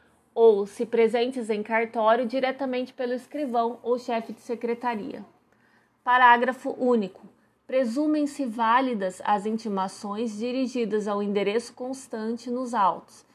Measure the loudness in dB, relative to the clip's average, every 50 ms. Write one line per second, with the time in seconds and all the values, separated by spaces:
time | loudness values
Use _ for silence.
0 | _ _ _ _ _ _ 0 6 8 8 8 6 2 -4 -4 -6 -6 -2 2 2
1 | 2 4 4 2 0 0 -2 -6 -4 -4 -4 -4 -4 -2 -2 -2 -2 -2 -2 0
2 | 4 4 4 4 2 -2 -2 -2 -2 -2 -4 -4 -4 -4 -4 -4 -6 -6 -8 -8
3 | -6 -4 -4 -6 -8 -10 -8 -8 -6 -2 -2 0 0 -2 -4 -6 -4 -2 -2 -2
4 | -2 -4 -4 -4 -4 -8 -14 -16 -10 -10 -8 -6 -4 -4 -4 -4 -4 -6 -6 -6
5 | -8 -10 -12 -14 -16 -18 _ _ _ _ _ _ _ _ _ _ _ _ _ _
6 | 0 2 4 8 10 8 8 8 6 0 -2 -4 -6 -8 -6 -2 0 2 2 2
7 | 0 -2 -8 -14 -20 -20 _ _ _ _ _ _ _ -4 -2 0 0 0 0 -2
8 | 0 0 2 0 0 -2 -4 -4 -6 -6 -4 -2 2 4 4 4 4 2 -2 -2
9 | -4 -4 -6 -4 -2 0 0 0 0 -2 -4 -4 -4 -4 -4 -2 -4 -4 -6 -10
10 | -10 -8 -6 -6 -6 -6 -6 -6 -6 -4 -2 -2 -2 -2 -2 -2 -2 0 0 -2
11 | -2 -2 -2 -2 -2 0 0 0 0 0 0 -2 -2 -4 -14 -12 -10 -10 -10 -10
12 | -12 -12 -10 -8 -6 -6 -6 -8 -6 -6 -6 -6 -6 -4 0 2 2 2 2 -2
13 | -8 _ -20 -20 _ _ _